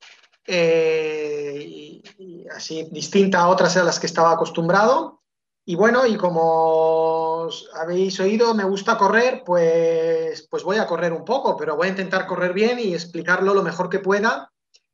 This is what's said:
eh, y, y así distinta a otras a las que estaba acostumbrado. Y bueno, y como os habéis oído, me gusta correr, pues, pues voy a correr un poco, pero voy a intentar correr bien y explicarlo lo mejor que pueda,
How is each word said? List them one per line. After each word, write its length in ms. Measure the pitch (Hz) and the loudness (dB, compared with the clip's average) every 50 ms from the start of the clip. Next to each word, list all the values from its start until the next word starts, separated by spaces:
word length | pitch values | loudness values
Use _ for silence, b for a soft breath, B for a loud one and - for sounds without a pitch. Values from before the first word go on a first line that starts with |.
| B B B B B B _ _ _ | B B B B B B _ _ _
eh, 1120 | - 185 175 165 165 165 165 160 160 160 160 156 156 156 151 151 147 147 147 147 143 143 143 147 | -4 0 2 2 4 2 2 2 2 0 0 -2 -4 -4 -4 -6 -6 -6 -6 -6 -8 -8 -10 -12
y, 380 | - 156 151 147 151 - - - - - | -14 -16 -18 -18 -18 -20 -20 -20 -20 -20
y 300 | - 190 180 165 - - 160 | -20 -20 -18 -18 -18 -18 -16
así 400 | 156 - - - 160 160 160 160 | -16 -14 -12 -10 -8 -10 -10 -10
distinta 480 | 175 156 147 - - 196 196 190 190 175 | -10 -10 -8 0 4 4 4 4 4 4
a 80 | 175 | 4
otras 300 | 180 185 - 185 165 170 | 4 4 4 4 4 4
a 60 | 185 175 | 2 2
las 120 | 165 - | 2 0
que 100 | - - | -2 -4
estaba 260 | - - - 165 165 160 | -4 0 2 4 4 4
acostumbrado. 880 | 160 160 - - 170 165 170 185 196 220 240 269 330 320 - - _ _ _ _ _ _ _ _ _ _ | 2 0 -2 -2 -2 0 2 2 4 4 4 4 2 0 -4 -10 _ _ _ _ _ _ _ _ _ _
Y 140 | - 170 | -6 0
bueno, 280 | 175 208 233 233 254 262 | 2 2 4 4 4 2
y 120 | 233 214 | 2 2
como 1300 | - 180 175 170 160 165 165 160 160 160 160 160 160 160 160 160 160 160 160 160 160 160 160 160 165 165 | 0 0 0 0 2 2 2 2 2 2 2 2 2 2 2 2 2 0 0 0 -2 -2 -2 -4 -4 -6
os 260 | 160 - - - - - | -8 -10 -12 -16 -14 -10
habéis 440 | 156 160 170 175 185 190 190 190 - | -8 -6 -4 -2 -2 -2 -2 -2 -2
oído, 340 | 185 196 220 220 240 226 226 | 0 0 2 2 2 2 2
me 120 | 208 190 | 0 0
gusta 320 | 190 196 190 - 240 220 | -2 -2 -2 0 -2 0
correr, 460 | 220 196 196 202 226 247 254 254 - - | 2 2 2 4 2 2 2 0 -4 -4
pues, 1000 | 175 175 175 165 165 165 170 165 165 165 160 165 165 165 160 160 160 156 - - _ | -2 0 2 2 2 2 2 2 2 0 0 0 0 0 -2 -2 -4 -6 -10 -12 _
pues 120 | 165 151 143 | -10 -6 -4
voy 160 | 175 208 220 | -2 -2 -2
a 60 | 196 | -2
correr 280 | - 170 170 175 170 170 | -2 -2 -2 -2 -2 -2
un 100 | 151 143 | -4 -4
poco, 320 | 202 247 277 - 208 175 | -2 -2 0 0 -2 -2
pero 220 | 143 151 156 147 | -2 -4 -4 -2
voy 100 | 151 175 | -2 -2
a 40 | 190 | -2
intentar 360 | 185 196 185 170 190 185 175 | -2 -4 -4 -4 -4 -4 -4
correr 240 | - 185 170 180 180 | -4 -4 -2 -2 -2
bien 260 | 180 202 214 240 247 | 0 0 0 0 0
y 160 | 247 226 190 170 | -2 -2 -4 -4
explicarlo 600 | 165 - - - 165 160 175 185 185 190 196 202 | -6 -8 -10 -10 -8 -2 -2 0 2 2 2 2
lo 100 | 196 170 | 2 2
mejor 240 | 160 - - 175 175 | 0 -4 -4 -4 -2
que 100 | 190 190 | -4 -2
pueda, 520 | 190 185 202 202 214 233 269 302 - - _ _ _ _ _ _ _ _ | 0 0 0 2 0 0 -2 -4 -8 -14 _ _ _ _ _ _ _ _